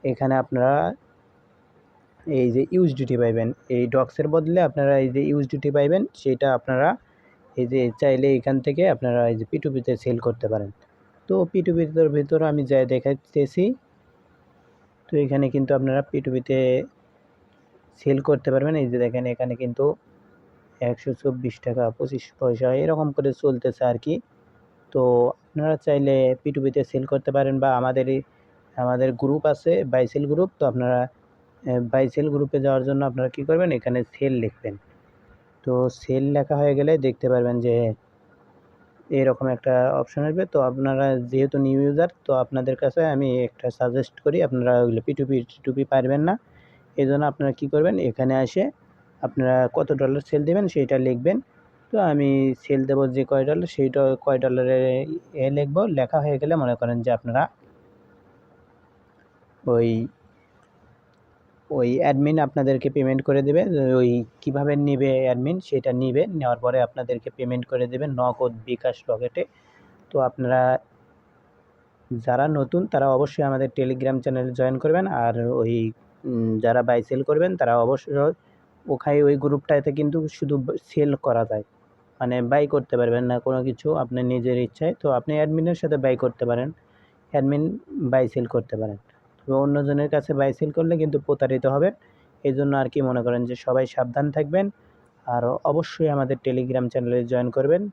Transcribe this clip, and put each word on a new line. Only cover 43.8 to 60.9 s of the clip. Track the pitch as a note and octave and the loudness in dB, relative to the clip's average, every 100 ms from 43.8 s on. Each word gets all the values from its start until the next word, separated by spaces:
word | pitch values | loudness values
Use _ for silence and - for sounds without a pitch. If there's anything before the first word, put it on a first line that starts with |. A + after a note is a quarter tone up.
| B2 B2 C3+ - | -2 0 -4 -4
করি, | - D#3+ D#3+ | -2 0 0
আপনারা | B2+ B2 B2 | 0 2 4
ওইগুলো | B2 A2+ A2+ | 4 0 -4
পিটুপি, | C#3 C3+ C3+ A#2 | -4 -2 -2 -4
টিটুপি | - - C3 C3+ | -10 -6 -4 0
পারবেন | C3+ B2+ C#3 D#3+ | 0 2 0 0
না। | G#3+ _ - - _ _ - | -2 _ -20 -20 _ _ -2
এই | C3+ | 0
জন্য | C#3 D3 | 2 0
আপনারা | C3+ C#3 C3 | -2 -4 -4
কী | C#3 | -2
করবেন, | D3+ D#3+ G3 C#3 | 0 2 0 -2
এখানে | A2 C3 C3 C3 | -2 0 0 0
এসে | - A#3 - _ _ _ _ B2+ | -2 -4 -6 _ _ _ _ -6
আপনারা | - B2+ B2+ B2+ - | -2 2 2 2 0
কত | C#3+ C#3 | -2 0
ডলার | C3 C#3 - | 0 -2 -2
সেল | D3 D3 | -2 0
দেবেন | F3+ G3 | 0 0
সেইটা | D#3+ C3+ C3+ C3 | 0 0 0 0
লিখবেন। | B2 C3 G#3 - _ _ _ _ | 0 0 -2 -4 _ _ _ _
তো | A3 F#3 | 0 2
আমি | D3 C#3 C3+ C3+ B2+ | 2 2 2 2 -2
সেল | - C#3 C3+ | -2 0 2
দেবো | C#3 C3+ B2+ | 0 0 0
যে | C3 | 0
কয় | C#3 C3+ | 0 2
ডলার, | D#3 F3 | 0 -4
সেইটা | - C3+ C#3 C3+ C3 | 0 0 2 2 2
কয় | - C3 | 0 0
ডলারে | C3 B2+ B2+ B2+ C3 B2+ C#3+ E3+ - D#3 | 2 0 2 2 2 0 -2 -8 -12 -4
এ | C3 C#3+ | -2 0
লিখবো, | C#3+ D3+ G#3+ D3 | 0 0 0 0
লেখা | B2+ D#3 | 0 0
হয়ে | D3 C#3 | 0 -2
গেলে | D3 E3 | 0 0
মনে | B2+ A#2+ | 0 -2
করেন | A#2+ A#2+ | -2 -2
যে | A#2 A#2 | -2 -2
আপনারা | A#2+ A#2+ D#3 _ - _ _ _ _ _ _ _ _ _ _ _ _ _ _ _ _ _ _ _ | -2 -2 -2 _ -20 _ _ _ _ _ _ _ _ _ _ _ _ _ _ _ _ _ _ _
ওই, | - A#2+ A#2 A2+ A#2 _ _ _ _ _ _ _ _ | 0 2 2 0 -4 _ _ _ _ _ _ _ _